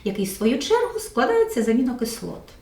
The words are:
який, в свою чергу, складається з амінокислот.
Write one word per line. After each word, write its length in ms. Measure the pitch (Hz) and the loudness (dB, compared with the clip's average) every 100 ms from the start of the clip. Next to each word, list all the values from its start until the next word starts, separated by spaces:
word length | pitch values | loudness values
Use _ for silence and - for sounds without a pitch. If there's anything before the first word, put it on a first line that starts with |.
який, 200 | 208 196 | -6 -4
в 40 | 190 | -4
свою 300 | - 220 262 | 0 0 0
чергу, 400 | - 466 480 - | 2 2 2 -4
складається 640 | - 233 269 453 453 240 | -6 -2 2 4 2 2
з 60 | 220 | 2
амінокислот. 760 | 233 254 240 226 - 175 - - - | 2 2 -2 -6 -6 -10 -12 -16 -20